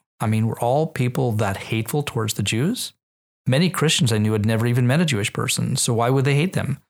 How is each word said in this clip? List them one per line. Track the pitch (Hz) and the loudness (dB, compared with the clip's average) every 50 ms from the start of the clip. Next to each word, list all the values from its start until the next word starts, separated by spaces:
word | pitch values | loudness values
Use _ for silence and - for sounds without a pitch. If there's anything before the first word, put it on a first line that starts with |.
| _ _ _ - | _ _ _ -4
I | 120 110 | -2 0
mean, | 110 110 110 | 0 0 0
were | 113 110 - | 0 -2 -2
all | - 117 131 147 160 | 0 0 2 2 0
people | 156 - - 127 123 123 - 135 123 | 0 -2 -2 -2 -2 0 0 0 0
that | 107 107 113 98 98 - - - | 0 0 0 -2 -2 -4 -6 -4
hateful | 110 113 110 - - 147 | -4 -4 -4 -2 -4 -4
towards | 143 - - 117 110 107 | -4 -4 -4 -4 -4 -4
the | - - | -4 -4
Jews? | 104 98 101 110 135 185 254 - - - - _ _ _ _ _ _ _ _ _ - | -2 -2 0 0 0 0 -2 -4 -6 -10 -12 _ _ _ _ _ _ _ _ _ -2
Many | - 127 143 180 180 | 0 2 4 2 2
Christians | - - 147 156 - - 151 117 | 2 2 2 2 2 2 2 2
I | 113 107 | 2 2
knew | 107 107 | 2 2
had | 110 107 101 | 2 2 2
never | 110 113 110 113 | 2 2 2 0
even | 120 120 131 123 | 0 2 2 2
met | 120 131 160 | 2 2 2
a | 180 | 2
Jewish | 160 - 101 104 - - | 2 0 0 -2 -2 -4
person, | - 113 131 - - 117 113 - | -4 -4 -2 -2 -2 -2 -2 -2
so | - - - | -2 0 0
why | 120 110 117 123 | 0 2 2 2
would | 135 139 127 | 2 2 2
they | 143 139 | 2 2
hate | 143 156 185 - | 2 2 0 -2
them? | - - - 131 - _ _ | -2 -4 -4 -6 -8 _ _